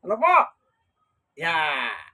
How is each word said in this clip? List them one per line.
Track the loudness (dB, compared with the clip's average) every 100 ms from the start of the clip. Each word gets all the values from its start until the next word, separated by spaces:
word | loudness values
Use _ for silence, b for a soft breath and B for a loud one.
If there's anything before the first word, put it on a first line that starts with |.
Ano | -6 0
po? | 4 4 2 _ _ _ _ _ _ _ _ -8
Yan. | -4 -2 -2 -2 -4 -6 -14